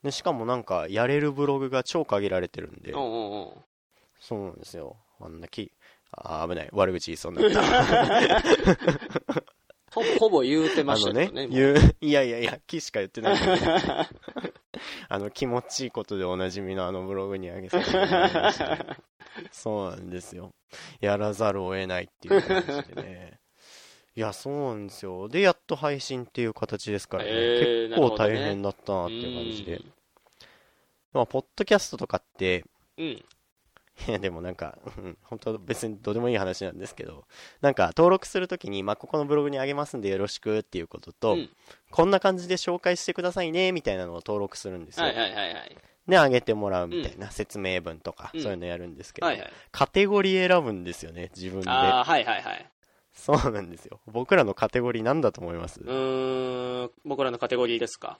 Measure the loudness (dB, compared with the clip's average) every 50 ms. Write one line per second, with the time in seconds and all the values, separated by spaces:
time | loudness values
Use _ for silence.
0 | -6 -6 -6 -2 -2 -2 -2 -2 -2 -2 -2 -2 -2 -2 -2 -2 -2 -2 0 0
1 | 2 2 2 2 2 0 0 0 0 2 2 0 0 0 -2 -2 -2 0 -2 -2
2 | 0 2 0 2 2 2 0 0 -2 -2 -6 -10 -12 -12 -16 -16 -14 -10 -6 -6
3 | -4 -4 -4 -4 -6 -6 -8 -8 -10 -12 -16 -20 -20 _ _ _ _ _ _ _
4 | _ _ _ _ -12 -8 -8 -6 -6 -8 -10 -14 -18 -16 -14 -14 -14 -14 -16 -18
5 | _ _ _ _ -18 -18 -16 -16 -18 -14 -12 -12 -12 -12 _ _ _ -20 _ _
6 | _ _ -18 -16 -10 -8 -6 -6 -4 -4 -4 -6 -6 -6 2 2 2 2 2 -4
7 | -6 -8 -10 -8 -8 -10 -2 2 2 4 4 4 2 4 4 4 4 6 6 4
8 | 4 6 4 4 4 6 4 4 4 2 2 4 4 4 4 4 2 0 0 0
9 | -4 -6 -6 -6 -6 -4 -6 -6 -6 -8 _ _ _ _ -20 _ _ _ -4 -2
10 | 0 2 4 6 6 6 6 6 4 4 4 4 4 4 2 2 2 2 2 2
11 | 2 2 2 2 2 0 0 -6 -6 0 4 6 6 8 8 10 10 10 8 6
12 | 2 4 4 4 4 4 2 0 -2 -2 -2 -6 _ -10 -8 -8 -8 -4 -4 -4
13 | -4 -4 _ -2 0 2 2 4 4 4 4 4 4 2 2 2 2 0 -2 -2
14 | -4 -4 -6 -18 _ -14 -14 -10 -10 -12 -12 -14 _ _ -16 -14 -14 -14 -14 -14
15 | -8 -6 -6 -4 -4 -6 -6 -4 -4 -2 -2 -4 -4 -4 -8 -6 -6 -6 _ -8
16 | -8 -6 -4 -4 -2 -2 -2 -2 -2 -4 -4 -6 -6 -6 -4 -4 -4 -4 -4 -6
17 | -6 -6 -6 -6 -4 -4 -6 -6 -8 -10 -10 -12 -10 -2 -2 -2 0 0 2 2
18 | 2 2 2 2 2 2 2 2 2 2 0 0 -4 -4 -4 -6 -6 -12 -14 -16
19 | _ _ _ _ -20 -20 -18 -18 -18 -16 -18 -10 -6 -4 -4 -4 -4 -6 -8 -10
20 | -12 -12 -12 -12 -12 -14 -16 -16 -16 -18 _ _ _ _ -20 -20 -18 -18 -10 _
21 | 0 0 2 2 0 -2 0 0 0 0 0 0 -2 -4 -4 -4 -4 -4 -4 -6
22 | -6 -8 _ _ 0 4 4 4 4 4 0 0 0 -2 -6 -8 -8 -10 -12 -12
23 | -12 -12 -14 -16 -18 -20 -20 _ _ _ _ _ _ -20 -20 -20 -20 -20 -20 _
24 | _ _ _ -6 -6 -4 -6 -8 -8 -8 -6 -4 -4 -4 -4 -6 -8 -12 -12 -12
25 | -12 -10 -10 -10 -10 -4 0 4 4 4 4 _ _ -6 -6 -2 -2 -2 -2 -2
26 | -6 -6 -6 -6 -8 -8 _ -2 -2 -2 -2 -4 -6 -6 -6 -8 -4 -4 -4 -4
27 | -4 -4 -6 -6 -4 -2 0 2 2 4 4 4 4 4 4 2 0 0 2 4
28 | 4 4 4 4 4 4 4 2 0 -2 -2 -2 -2 -4 -4 _ _ -2 -2 -2
29 | -2 -2 -4 -6 -8 -8 -6 -6 -8 -8 -8 -8 -8 -8 -10 -10 -10 -16 _ _
30 | _ _ _ _ _ _ _ _ -20 -20 _ _ _ _ _ _ _ _ _ _
31 | _ _ _ 0 0 2 0 -4 -4 _ _ -6 2 4 4 4 4 0 -8 -8
32 | -6 -4 -4 -4 _ _ _ -2 0 0 0 0 -2 -10 _ _ _ _ _ -10
33 | -8 -8 -8 -10 -14 _ _ _ _ _ _ _ _ _ _ _ _ _ _ _
34 | -6 -4 -4 -2 -2 -4 -6 -6 -10 -10 -8 -8 -10 -12 -12 -14 -18 -16 -16 -14
35 | -14 -14 -14 _ _ _ -16 -8 -6 -6 -6 -6 -6 -6 -6 -6 -4 -8 -8 -8
36 | -6 -4 -4 -2 0 0 0 0 0 -2 -4 -6 -6 -8 -8 -10 -14 -14 -12 -14
37 | -14 -14 -14 -18 -20 _ -20 -20 -20 -20 -14 _ 2 2 4 4 2 2 4 6
38 | 6 6 6 4 2 -4 -4 -4 -4 -4 -6 -8 -8 -6 -6 -4 -2 -2 -4 -4
39 | -6 -4 -2 -2 0 2 2 2 2 0 -2 -2 -2 -2 -2 -4 -4 -4 -6 -4
40 | -2 -2 0 0 -2 -4 -4 -6 -4 -2 -2 -2 -2 _ -8 -8 -8 -8 -12 -18
41 | -18 -18 -12 _ 0 2 2 2 0 -6 _ _ _ -20 -20 _ _ _ 4 4
42 | 6 6 6 6 4 4 2 2 -2 -2 -2 -2 0 -2 -2 0 2 0 0 0
43 | 0 -4 -4 -2 -2 -2 -2 -2 -2 -2 0 2 2 2 0 0 -2 -2 -2 -2
44 | -4 -6 -8 -10 -6 -4 -2 -2 -2 -4 -6 -10 -10 -10 -10 -10 -12 -12 -6 -2
45 | -2 -2 0 0 -2 -2 -2 -4 -6 -6 -6 -8 -12 -16 -20 -20 _ _ _ _
46 | _ 4 6 6 8 8 6 4 2 2 -2 0 0 0 0 0 0 -2 -4 -6
47 | -6 -6 -10 -10 -14 -12 -8 -8 -8 -8 -6 -6 -4 -2 -2 -2 -4 -6 -12 -10
48 | _ -12 -12 _ -16 -12 -10 -8 -6 -6 -6 -6 -6 -8 -8 -8 -10 -12 -14 -16
49 | -18 -18 -10 -4 -2 -2 -2 -4 -8 -14 -18 -20 -20 _ 0 0 0 2 _ 2
50 | 2 4 4 2 4 4 2 2 4 6 6 4 4 2 -4 -4 -6 -8 -10 -10
51 | -12 -14 -12 -12 -12 -12 -12 -10 -10 -8 -6 -6 -2 0 2 4 4 6 4 4
52 | 4 4 2 2 2 2 -2 -2 -4 -6 -10 -10 -12 _ _ _ _ _ _ _
53 | _ _ _ -12 0 2 2 4 4 2 -2 -4 -8 -8 -14 -16 -18 -20 -20 -20
54 | _ -8 -6 -6 0 4 6 6 6 4 2 0 -2 0 2 0 0 0 -2 0
55 | 0 0 2 4 2 0 0 0 -8 -8 -6 -6 -8 -10 -12 -14 -10 -6 -4 -2
56 | -2 0 -2 -2 -2 -2 -2 -2 -2 -4 -4 -6 -6 -6 -6 -6 -6 -8 _ _
57 | _ -8 -2 -2 -2 -2 -2 -2 -2 0 2 2 2 2 2 0 -2 -4 -6 -10
58 | -12 -12 -12 -14